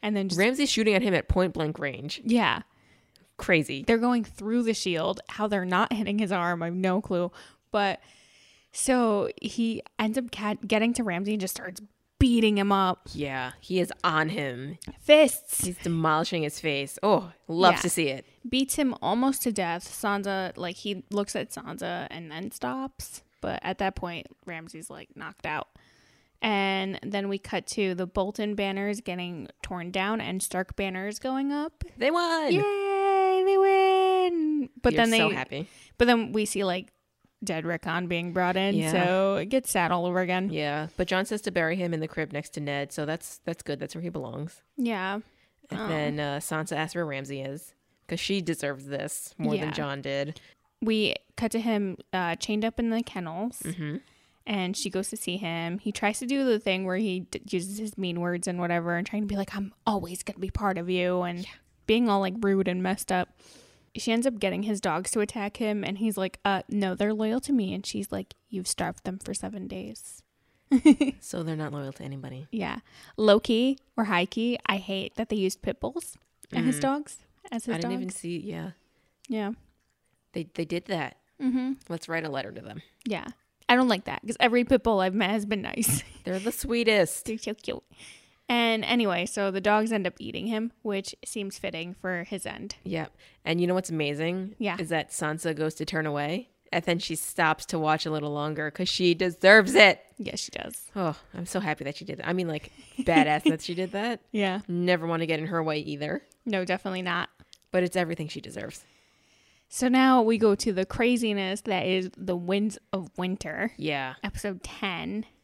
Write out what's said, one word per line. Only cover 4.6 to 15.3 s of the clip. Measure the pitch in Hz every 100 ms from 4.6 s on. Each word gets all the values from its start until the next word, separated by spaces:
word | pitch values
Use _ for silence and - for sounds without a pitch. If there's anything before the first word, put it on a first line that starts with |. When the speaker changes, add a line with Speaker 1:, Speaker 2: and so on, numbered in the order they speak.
Speaker 1:
the | 226 214
shield. | 190 165 165 - -
How | - 214
they're | 202 185
not | 180 214
hitting | 220 202 202
his | 208
arm, | 185 175 175
I | 165
have | 180
no | 185 185
clue. | - 180 175 - - _ _
But | 214 202 - - - _ _ _ _ _
so | - - 254 233 208 185 -
he | 220 - 226 226 - _
ends | 220 226
up | 247
ca-, | - 208 208 196
getting | 220 226
to | 240
Ramsay | 220 170 196
and | 214
just | 185 -
starts | 185 185 208 _ _ _
beating | 269 240 220 208
him | 202
up. | 196 190 180 -
Speaker 2:
Yeah, | 151 143 135 127 -
he | - 180
is | 170 -
on | 175 156 160
him. | 208 139 123 135 170 - -
Speaker 1:
Fists. | - 302 285